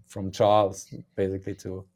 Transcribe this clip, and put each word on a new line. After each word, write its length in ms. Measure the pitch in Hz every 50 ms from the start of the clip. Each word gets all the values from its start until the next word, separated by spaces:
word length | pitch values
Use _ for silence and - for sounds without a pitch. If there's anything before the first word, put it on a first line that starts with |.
| - _
from 240 | - 107 95 95
Charles 600 | 95 - 98 101 104 107 104 95 95 - - - - - - _ _
basically 400 | - 98 95 95 98 98 101 92
to 300 | - - 95 92 95 92 - _